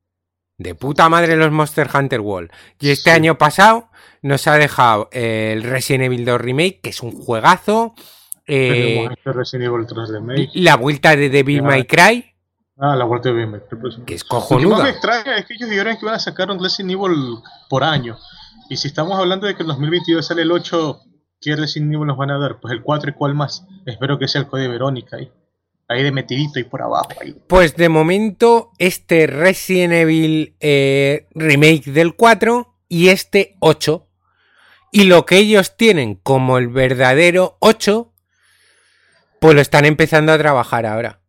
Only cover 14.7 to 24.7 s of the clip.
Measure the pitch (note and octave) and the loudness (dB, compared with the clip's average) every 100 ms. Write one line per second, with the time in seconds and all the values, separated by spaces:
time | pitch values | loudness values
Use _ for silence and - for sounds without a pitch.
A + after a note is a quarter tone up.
14.7 | G#3+ C#4 - - A#3 A3 A3 - A3 A#3+ | 2 0 -2 -2 -4 -4 -6 -8 -12 -6
15.7 | G3+ G#3+ A3 G#3+ A3 - D3 F#3 F#3+ F3+ | -4 -4 -6 -6 -8 -8 -6 -6 -4 -6
16.7 | - F#3+ F#3+ F#3+ D#3+ B2+ A2+ - - - | -6 -6 -4 -2 -2 -4 -10 -16 -20 -6
17.7 | C3+ D3+ C#3+ A#2+ G#2+ - - - _ - | -2 -2 -2 -6 -14 -20 -20 -20 _ -14
18.7 | C3 - D#3 E3 F#3+ F3+ F#3+ G3+ - E3 | -10 -8 -6 -4 -2 -2 -4 -6 -8 -8
19.7 | C3+ D3+ F3 F3 E3 D3+ E3+ D#3+ F3 - | -6 -4 -4 -2 -2 -2 -4 -2 -2 -2
20.7 | E3+ D#3 - _ _ _ _ D3 D3 D3+ | -4 -4 -8 _ _ _ _ -6 -6 -6
21.7 | D#3 D3+ D3+ D3+ C3 C#3 C#3+ C#3 A2+ A2+ | -6 -4 -4 -4 -4 -6 -4 -6 -8 -10
22.7 | A#2+ C3 D3 D3 C#3+ C#3+ D3 C#3+ - _ | -10 -6 -6 -6 -6 -4 -4 -6 -10 _
23.7 | - - A2 C#3 C#3+ C3+ C#3+ C3+ C3+ C3 | -20 -16 -10 -6 -4 -4 -6 -6 -6 -6